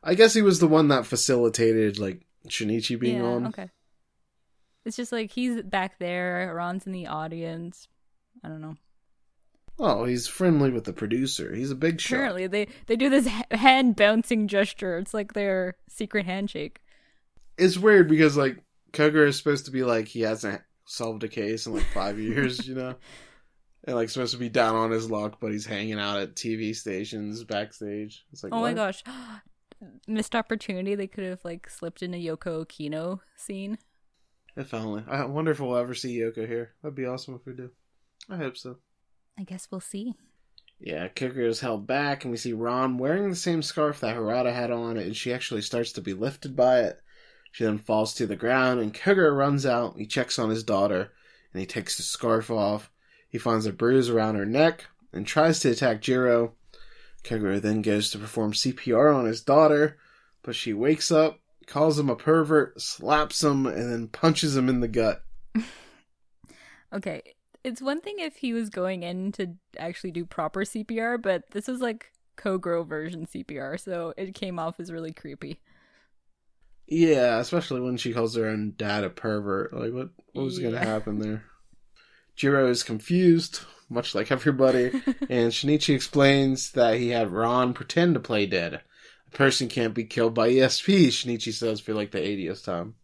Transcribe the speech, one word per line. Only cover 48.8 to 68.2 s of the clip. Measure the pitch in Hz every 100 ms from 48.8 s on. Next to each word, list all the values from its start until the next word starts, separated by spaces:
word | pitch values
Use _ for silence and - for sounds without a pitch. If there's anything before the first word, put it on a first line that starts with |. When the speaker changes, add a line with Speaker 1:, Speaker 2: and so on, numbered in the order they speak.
Speaker 1:
and | 107
Kogoro | - - 196 160
runs | 143 139 143
out. | 135 120 117 -
He |
checks | 107 - 123 -
on | 110
his | 113
daughter, | 110 98 101 92 98 _ _ _ _
and | 95
he |
takes | 95 - 95 -
the |
scarf | - - 120 113 110
off. | 113 101 107 - _ _ _ _
He | 117
finds | 123 113
a | 107
bruise | 92 117 135 120
around | 113 110
her | 107
neck | 101 127 160 165 - _ _
and | - 104
tries | 156 160 165
to | 139
attack | 117 131 110
Jiro. | 120 127 127 117 117 _ _ - - - - -
Kogoro | - 113 101 98
then | 104 107
goes | 107 104 104
to | 104
perform | 107 117 107
C | 104 131
P | 127 -
R | 113 147
on | 139
his | 113 113
daughter, | - 143 156 147 151 - _ _ _ _
but | -
she | 117 120
wakes | 104 131 156 -
up, | 160 156 - _ _ -
calls | 143 160 151
him | 143
a | 120
pervert, | - 160 151 156 131 -
slaps | - - 113 151 151 -
him, | 151 139 131
and | 78 120
then | 117 113
punches | - 160 156 156
him | 135 127
in | 127
the | 117
gut. | 117 110 - - - -
Speaker 2:
<laughs> | 220 233 - - _ _ _ _ _ - - - - _
Okay, | 196 190 156 - _ _ _
it's | 254 240
one | 262 302
thing | 415
if | 415